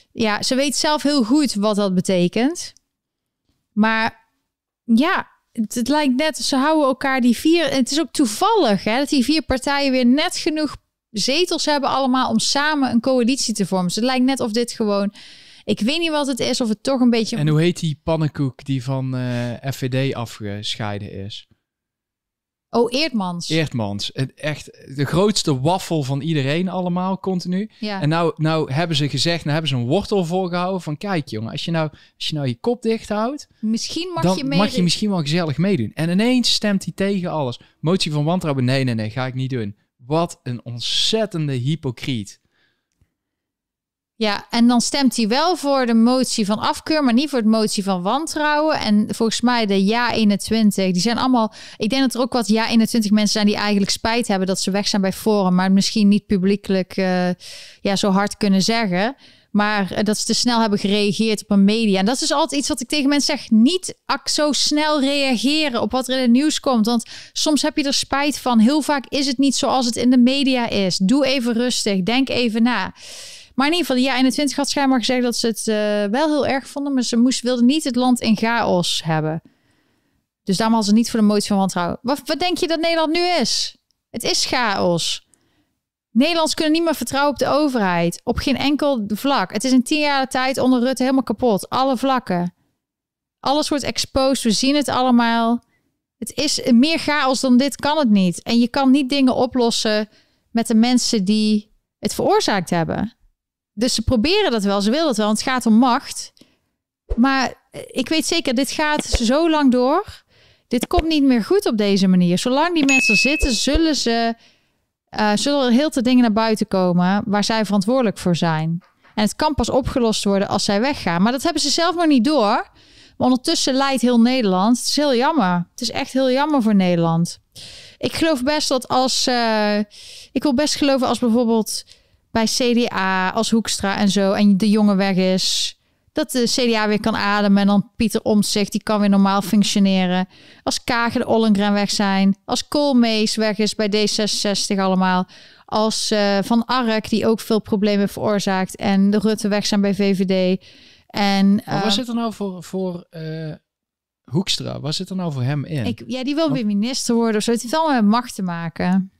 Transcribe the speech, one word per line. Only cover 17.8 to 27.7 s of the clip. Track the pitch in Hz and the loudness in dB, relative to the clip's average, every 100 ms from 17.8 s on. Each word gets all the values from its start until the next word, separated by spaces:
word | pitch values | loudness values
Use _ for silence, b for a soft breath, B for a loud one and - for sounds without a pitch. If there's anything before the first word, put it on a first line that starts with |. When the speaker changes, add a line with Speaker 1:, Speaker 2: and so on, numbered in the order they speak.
Speaker 2:
die | 165 143 | -4 -4
pannenkoek | - 160 151 - 135 - | -4 -2 -2 -2 -6 -6
die | - 135 | -6 -4
van, | 120 135 131 127 | -4 -4 -4 -6
eh, | 123 120 120 117 135 | -4 -4 -6 -8 -10
F | - | -6
V | 131 131 135 | -4 -2 -2
D | |
afgescheiden | 113 117 - 107 104 107 - 104 104 101 | -4 -8 -10 -10 -8 -8 -6 -6 -8 -10
is? | 98 98 - - _ _ _ _ _ _ _ _ _ _ _ _ | -12 -12 -14 -18 _ _ _ _ _ _ _ _ _ _ _ _
Speaker 1:
Oh, | 233 240 | -2 0
Eertmans. | 262 320 220 180 175 - | 0 -2 -2 -4 -6 -4
Speaker 2:
Eertmans. | 156 151 120 104 101 - | -2 -2 -4 -4 -6 -8
Het | - 135 | -6 -8
echt | - 151 147 - - - 135 | -6 -8 -8 -12 -20 -12 -6
de | |
grootste | 135 156 208 - 170 131 | -2 2 2 2 0 0
waffel | 143 185 - 160 | 0 -2 -2 -4
van | 131 139 | -2 -4
iedereen | 156 156 135 160 185 | -2 -2 -2 -2 -4
allemaal, | 180 180 175 185 190 | -4 -4 -2 -4 -4
continu. | 196 185 175 185 214 | -4 -4 -4 -4 -6